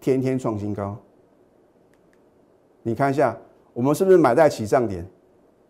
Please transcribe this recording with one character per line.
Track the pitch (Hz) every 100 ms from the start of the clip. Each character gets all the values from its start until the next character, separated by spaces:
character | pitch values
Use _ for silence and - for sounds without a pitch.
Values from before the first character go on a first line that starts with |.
天 | - 131
天 | 131 131
创 | 123 107
新 | 104
高？ | 101 98 104 - _ _ _ _ _ _ _ _ _ _ _ _ _ _ _ _ _
你 | - -
看 | 143
一 |
下， | 139 135 85 - _ _
我 | -
们 | 127
是 | 151
不 | 190
是 | 185
买 | 139
在 | 123 151
起 | 143 107
涨 | 139
点？ | 113 92 85 _ _ _ _ _